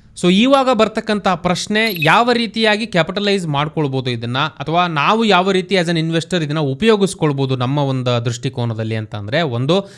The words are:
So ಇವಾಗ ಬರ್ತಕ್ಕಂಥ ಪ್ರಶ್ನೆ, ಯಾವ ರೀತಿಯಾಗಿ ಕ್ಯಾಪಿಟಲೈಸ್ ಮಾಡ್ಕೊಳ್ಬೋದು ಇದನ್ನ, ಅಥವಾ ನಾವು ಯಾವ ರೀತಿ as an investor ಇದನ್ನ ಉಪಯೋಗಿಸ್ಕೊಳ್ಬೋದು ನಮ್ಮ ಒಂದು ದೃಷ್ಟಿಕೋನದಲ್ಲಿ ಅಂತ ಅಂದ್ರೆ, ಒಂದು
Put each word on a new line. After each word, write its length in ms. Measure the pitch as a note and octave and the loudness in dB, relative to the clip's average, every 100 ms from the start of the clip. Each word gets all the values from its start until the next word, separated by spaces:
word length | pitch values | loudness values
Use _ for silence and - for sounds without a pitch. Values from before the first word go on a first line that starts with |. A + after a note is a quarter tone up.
| - - | -20 -2
So 100 | F3+ | 2
ಇವಾಗ 360 | F#3 B3 C#4 C4 | 4 4 4 4
ಬರ್ತಕ್ಕಂಥ 560 | A#3+ G#3+ A3 A3 G#3 F#3+ | 2 0 0 -4 -2 0
ಪ್ರಶ್ನೆ, 680 | F3 F3 F3+ - G#3+ A3+ F3 | 0 -2 -2 -2 -2 -2 0
ಯಾವ 340 | D3+ F#3 A#3+ | 2 4 4
ರೀತಿಯಾಗಿ 540 | A#3 A3+ A3+ A3 G#3 A3+ | 0 -2 0 0 0 0
ಕ್ಯಾಪಿಟಲೈಸ್ 600 | F3+ D#3+ G3 G3+ G3 E3+ | -2 -2 -2 -2 0 -2
ಮಾಡ್ಕೊಳ್ಬೋದು 640 | C#3+ D3+ D#3 D3 C3 B2+ | -2 -2 -2 -2 -2 -4
ಇದನ್ನ, 280 | A#2+ A#2 B2+ | -4 -4 -4
ಅಥವಾ 480 | D3+ - C#3+ E3+ F3+ | -4 -6 -2 0 0
ನಾವು 380 | D#3 D3+ G#3+ | 0 2 2
ಯಾವ 260 | A3+ F#3 F#3 | 4 4 4
ರೀತಿ 240 | F#3+ F#3 | 0 0
as 120 | F#3+ F3 | 0 0
an 100 | E3+ | 0
investor 480 | D#3+ E3 D#3 F3+ | 0 -2 -2 -2
ಇದನ್ನ 140 | D3+ D3+ | -2 -2
ಉಪಯೋಗಿಸ್ಕೊಳ್ಬೋದು 1000 | D3 C3 A3 G#3+ F#3+ - D#3 C#3 C3+ C3 | -2 0 2 4 2 0 -2 0 -2 -2
ನಮ್ಮ 220 | B2 D3 | 0 0
ಒಂದು 460 | C#3 C3 B2 A#2+ | 0 -2 0 0
ದೃಷ್ಟಿಕೋನದಲ್ಲಿ 720 | A#2 A#2 - - A#2 A2 A2 A2 | -2 -4 -6 -4 -4 -4 -4 -6
ಅಂತ 180 | G#2+ | -6
ಅಂದ್ರೆ, 280 | G#2+ G2+ C#3+ | -10 -4 -2
ಒಂದು 480 | E3 A#2 C3+ F#3 G3 | -2 -2 0 0 -2